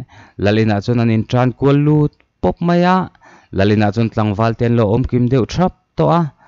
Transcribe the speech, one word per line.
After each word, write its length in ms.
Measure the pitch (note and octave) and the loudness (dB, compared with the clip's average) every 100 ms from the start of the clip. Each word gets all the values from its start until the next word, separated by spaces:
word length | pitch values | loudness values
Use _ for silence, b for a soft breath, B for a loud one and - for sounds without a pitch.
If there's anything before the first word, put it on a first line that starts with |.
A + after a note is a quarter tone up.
| - B B B | -12 B B B
lalin 280 | G2+ G#2+ A2 G2+ | 0 2 0 0
a 20 | |
chuan 160 | A#2+ A#2+ | -2 -2
an 100 | A#2 A2 | 0 0
in 80 | - | 0
tran 200 | B2 B2+ - | 0 0 0
kual 180 | C#3 C#3+ D3 | 0 2 2
lut, 260 | D3+ D3 _ _ - | 2 0 _ _ -6
pop 140 | F3+ - E3+ | -4 -2 0
maya. 280 | F3 F3 F#3 D#3+ _ B B B F2+ | 2 2 0 -2 _ B B B -2
Lalin 280 | G2+ G#2 G#2 | 2 2 0
a 40 | G#2+ | 0
chuan 140 | A2+ | -2
tlang 180 | A2+ G#2+ G2 | -2 -2 0
valte 240 | A2+ A2+ A#2 | -2 -2 0
an 80 | A#2+ | 0
lo 80 | G#2 A#2 | 2 0
om 80 | C3 | -2
kim 160 | B2 A#2+ | -2 0
deuh 140 | C3 G#2 | 0 -2
thrap 220 | - F3+ - _ - | -2 -2 -4 _ -2
to 80 | D3 E3 | 0 0
a. 20 | D#3 - | -2 -8